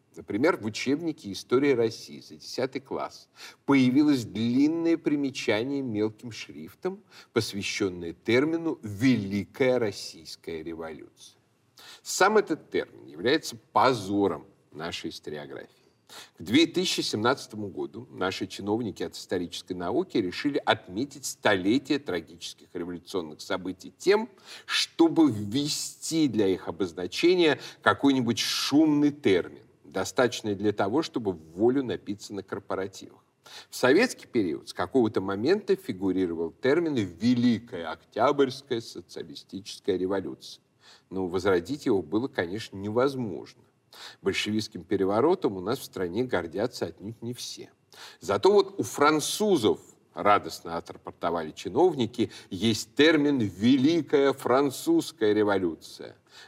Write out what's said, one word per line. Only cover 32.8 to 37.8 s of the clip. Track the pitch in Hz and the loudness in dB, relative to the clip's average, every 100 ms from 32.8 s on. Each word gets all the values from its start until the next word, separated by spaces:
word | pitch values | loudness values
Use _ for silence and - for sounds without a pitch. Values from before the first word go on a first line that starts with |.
| 98 - - - _ _ - - - | -6 -10 -20 -20 _ _ -20 -20 -16
В | - | 2
советский | 127 160 247 - - | 4 6 4 -2 -4
период | 120 92 71 - | -2 0 -4 -8
с | |
какого-то | - 90 131 110 110 | -6 0 2 2 0
момента | 98 98 131 202 208 190 | -2 -2 2 2 2 -2
фигурировал | - 92 95 92 90 82 82 | -4 -4 -2 0 0 -2 -6
термин | - 127 156 165 135 | -2 0 2 2 -2
«Великая | 95 87 117 123 120 107 - 90 | -4 0 2 4 4 2 -2 -10